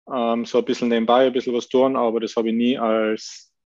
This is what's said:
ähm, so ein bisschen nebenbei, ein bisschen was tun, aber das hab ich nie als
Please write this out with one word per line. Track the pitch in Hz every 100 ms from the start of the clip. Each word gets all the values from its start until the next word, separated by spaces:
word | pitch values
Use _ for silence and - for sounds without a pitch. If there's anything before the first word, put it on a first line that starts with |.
| -
ähm, | 131 117 117 117
so | 120
ein | 117
bisschen | 120 120
nebenbei, | 117 113 120 131
ein |
bisschen | 123 127
was | 120 -
tun, | 131 131 131
aber | 120 113
das | 110 -
hab | 113
ich |
nie | 113 120 135
als | 113 110 110 110 - - - _